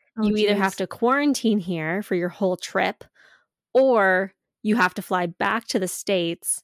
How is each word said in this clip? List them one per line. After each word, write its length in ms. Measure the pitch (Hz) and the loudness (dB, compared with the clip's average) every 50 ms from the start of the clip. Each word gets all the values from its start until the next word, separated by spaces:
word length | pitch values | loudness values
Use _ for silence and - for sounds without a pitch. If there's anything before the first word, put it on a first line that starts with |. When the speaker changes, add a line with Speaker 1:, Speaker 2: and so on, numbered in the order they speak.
| _ _ _ 220 | _ _ _ -2
Speaker 1:
Oh, 40 | |
Speaker 2:
you 140 | 214 208 208 | 0 0 2
either 200 | 214 214 202 208 | 2 2 2 2
have 180 | 202 190 190 - | 2 0 -2 -2
Speaker 1:
jeez. 20 | |
Speaker 2:
to 100 | - 190 - | -4 -6 -6
quarantine 720 | - - 226 240 262 285 294 294 262 - - 220 202 208 | -4 -2 0 2 2 2 2 2 0 2 0 0 0 0
here 420 | 165 180 175 160 156 160 170 202 | 0 -2 -4 -4 -2 -4 -4 -4
for 120 | 208 - 196 | -4 -4 -2
your 140 | 175 175 180 | -2 -2 -4
whole 260 | - - 208 185 180 | -4 -2 -2 -2 -2
trip, 480 | - - - - 190 190 185 - - - _ _ _ - _ _ _ _ _ _ _ _ _ - | -2 -6 -6 -2 -2 -2 -2 -4 -6 -16 _ _ _ -20 _ _ _ _ _ _ _ _ _ 2
or 600 | 247 269 269 240 220 196 190 185 185 190 190 - _ _ _ _ _ | 4 4 6 4 4 4 4 2 2 0 -4 -8 _ _ _ _ _
you 140 | - 214 214 | -2 0 2
have 180 | 240 190 180 - | 2 2 0 0
to 80 | - | -6
fly 240 | - - 190 180 175 | -6 -2 -2 -2 -2
back 400 | 175 170 _ 196 196 208 240 - - | -4 -4 _ -2 -2 -2 -4 -4 -4
to 100 | - 208 | -4 -2
the 80 | 185 180 | -2 -4
States, 720 | - - - - 202 180 170 170 170 - - - - - | -6 -8 -4 -2 -2 0 0 -2 -6 -6 -8 -8 -8 -8